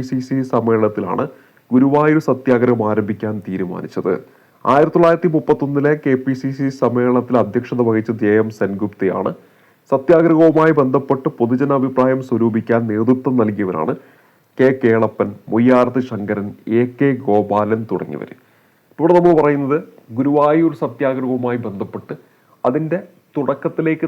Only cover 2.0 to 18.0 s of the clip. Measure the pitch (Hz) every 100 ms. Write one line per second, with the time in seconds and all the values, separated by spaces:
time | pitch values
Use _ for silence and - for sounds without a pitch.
2 | 151 156 151 123 - 120 123 117 107 107
3 | 104 101 110 107 92 92 90 90 - -
4 | - 90 - _ _ _ 98 135 156 175
5 | 170 170 175 156 143 151 139 143 147 151
6 | 143 131 131 131 135 135 139 131 123 120
7 | 123 127 123 123 104 120 120 123 117 110
8 | 110 110 104 107 110 107 98 98 104 -
9 | 95 92 101 175 - _ _ _ _ 135
10 | 131 165 165 160 165 156 160 151 131 135
11 | 139 135 - - 117 127 139 139 131 131
12 | 127 131 127 117 113 113 - 117 117 107
13 | 113 127 131 127 107 104 95 82 80 -
14 | - _ _ _ _ - 131 131 117 113
15 | 107 - 101 101 - 107 123 123 123 127
16 | 123 107 101 101 101 - - 113 123 123
17 | 143 127 - 104 101 101 104 110 113 90